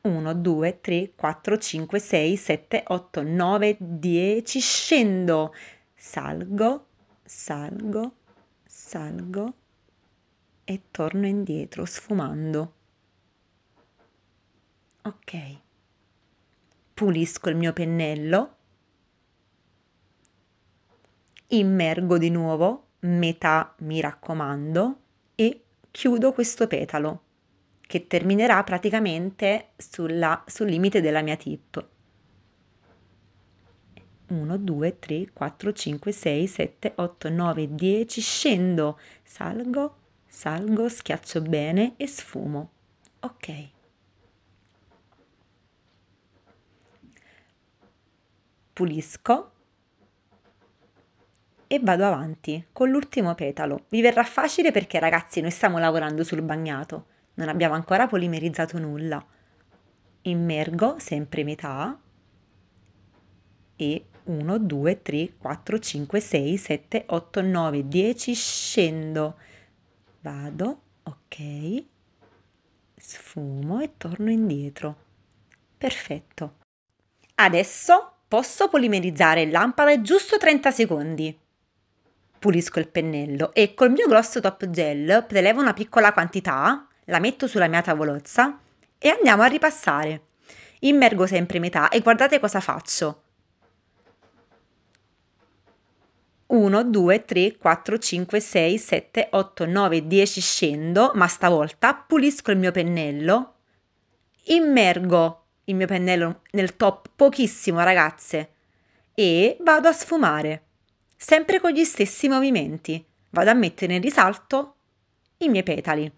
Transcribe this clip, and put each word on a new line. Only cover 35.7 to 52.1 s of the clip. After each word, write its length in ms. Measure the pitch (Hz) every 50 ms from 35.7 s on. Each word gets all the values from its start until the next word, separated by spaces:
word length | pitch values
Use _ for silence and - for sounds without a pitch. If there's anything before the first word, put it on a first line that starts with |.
cinque, 400 | 208 - - 156 147 147 - 208
sei, 360 | 202 - - 165 143 147 175
sette, 440 | 190 - - 151 147 _ _ - 208 -
otto, 340 | - 175 175 - _ - 156
nove, 440 | 165 170 175 170 160 160 156 143 151
dieci, 460 | 147 180 190 196 214 233 226 - 233
scendo, 800 | 220 - - - - 302 220 180 180 185 180 165 151 147 151 - - - - _ _
salgo, 720 | - - - - 165 196 226 240 247 247 285 285 294 - _ _ _ _ _ _
salgo, 640 | _ - - - 151 156 170 196 214 214 208 233 233
schiaccio 500 | 233 - - - 151 160 - - - 165
bene 540 | 160 160 165 151 147 156 170 196 220 247 240
e 120 | _ 285
sfumo. 640 | 277 - - - - - - - 143 147 143 170 - _ _ _ _ _ _ _ _ _ _
Ok. 480 | - 247 - _ - - 151 143 151 139 _ _ _ _ _ _ _ _ _ _ _ _ _ _ _ _ _ _ _ _ _ _ _ _ _ _ _ _ _ _ _ _ _ _ _ _ _ _ _ _ _ _ _ _ _ _ _ _ _ _ _ _ _ _ _ _ _ _ _ _ _ _ _ _ _ _ _ _ _ _ _ _ _ _ _ _ _ _ _ _ _ _ _ _ _ _ _ _ _ _ _ _ _ _ _ _ _ _ _ _ _
Pulisco 760 | - 185 170 151 156 151 - - - _ - 240 302 392 - _ _ _ _ _ _ _ _ _ _ _ _ _ _ _ _ _ _ _ _ _ _ _ _ _ _ _ _ _ _ _ _ _ _ _ _ _ _ _ _ _ _ _
e 140 | _ 269 285
vado 260 | 247 196 180 175 196
avanti 600 | 202